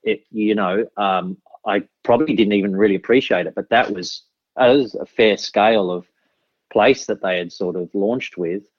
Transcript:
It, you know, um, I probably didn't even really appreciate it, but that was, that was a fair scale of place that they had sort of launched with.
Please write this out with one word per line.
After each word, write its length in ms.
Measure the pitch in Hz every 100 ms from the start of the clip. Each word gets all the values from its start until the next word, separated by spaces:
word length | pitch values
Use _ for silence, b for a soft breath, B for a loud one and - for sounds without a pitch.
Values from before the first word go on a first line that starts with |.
It, 220 | 147 - _
you 240 | 113 107 107
know, 280 | 95 98 113 -
um, 400 | 101 95 92 95 _ -
I 200 | 110 101 - _
probably 300 | - 120 156
didn't 180 | - 151
even 200 | 101 98 95
really 180 | 107 92
appreciate 500 | - 123 - 92 85
it, 80 |
but 140 | - 95
that 220 | 117 -
was, 300 | 98 90 - _ _ _ -
that 120 | 123
was 260 | 139 120 -
a 100 | -
fair 300 | - 110 98
scale 540 | - - 104 113 92
of 160 | 90 87 _ _ _ _ _ _
place 340 | 110 110 135 -
that 160 | 101
they 160 | 95 90
had 140 | 87
sort 240 | - 90 87
of 120 | 87
launched 420 | 101 101 123 - -
with. 280 | 85 95 98